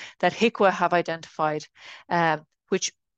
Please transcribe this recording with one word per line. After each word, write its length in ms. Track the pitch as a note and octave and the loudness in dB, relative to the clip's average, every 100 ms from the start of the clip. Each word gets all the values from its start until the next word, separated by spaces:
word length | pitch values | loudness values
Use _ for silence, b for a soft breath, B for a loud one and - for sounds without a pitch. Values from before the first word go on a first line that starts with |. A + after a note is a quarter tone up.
| B B | B B
that 140 | F3+ | -2
hicwa 360 | - A3+ - G3 | 2 0 4 2
have 220 | F#3 F3 | 4 0
identified, 760 | F3 E3 E3 - - D#3 D3+ - _ B B B | 0 -2 -6 -10 -4 -4 -4 -8 _ B B B
um, 320 | F3 E3 D3+ - _ - | 0 0 0 -6 _ -6
which 240 | F#3+ - - _ | -4 -4 -10 _